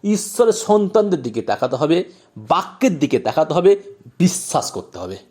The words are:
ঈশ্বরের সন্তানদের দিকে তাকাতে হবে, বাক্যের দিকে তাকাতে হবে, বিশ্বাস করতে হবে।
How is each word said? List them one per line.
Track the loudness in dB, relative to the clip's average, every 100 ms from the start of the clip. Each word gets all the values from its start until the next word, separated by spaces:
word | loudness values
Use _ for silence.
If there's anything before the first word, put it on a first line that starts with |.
ঈশ্বরের | -2 -2 -4 2 2
সন্তানদের | 2 2 2 4 2 2 -2
দিকে | -4 -6
তাকাতে | -4 -2 -2 -2
হবে, | 0 0 -2 -14 _ -20
বাক্যের | -2 -2 -2 -2 0 0
দিকে | 0 0
তাকাতে | 0 0 0
হবে, | 2 4 2 -2 -20 -20 _
বিশ্বাস | 0 0 -4 -4 -4
করতে | -10 -12 -12
হবে। | -12 -12 _